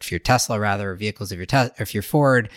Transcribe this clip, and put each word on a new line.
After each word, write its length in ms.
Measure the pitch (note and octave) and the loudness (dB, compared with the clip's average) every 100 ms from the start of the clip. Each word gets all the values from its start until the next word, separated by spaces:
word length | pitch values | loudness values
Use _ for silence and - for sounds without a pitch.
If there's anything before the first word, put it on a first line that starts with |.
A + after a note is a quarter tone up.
if 100 | - | -8
you're 80 | - | -6
Tesla, 400 | - B2 - A2 | 2 2 2 0
rather, 320 | G#2 G2+ G2 | 0 0 -2
or 60 | F#2 | -4
vehicles 340 | G#2+ - G2 | -6 -6 -10
if 60 | F#2 | -8
you're 100 | F2+ | 0
Te-, 260 | C3+ B2 - | 2 2 -2
if 160 | - | -4
you're 80 | G#2+ | -4
Ford, 480 | - D3+ C#3 B2+ G#2+ | 0 2 4 4 0